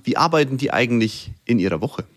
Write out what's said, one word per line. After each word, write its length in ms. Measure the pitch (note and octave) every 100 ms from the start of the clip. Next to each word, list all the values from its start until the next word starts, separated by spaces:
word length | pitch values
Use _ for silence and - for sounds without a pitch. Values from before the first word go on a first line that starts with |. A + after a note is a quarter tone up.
| -
wie 100 | -
arbeiten 420 | E3 D#3+ C#3 C3+
die 140 | C#3+
eigentlich 640 | F#2 B2 A#2+ A2 - - -
in 160 | - A#2+
ihrer 220 | F#2 D#2+
Woche? 240 | G2+ - -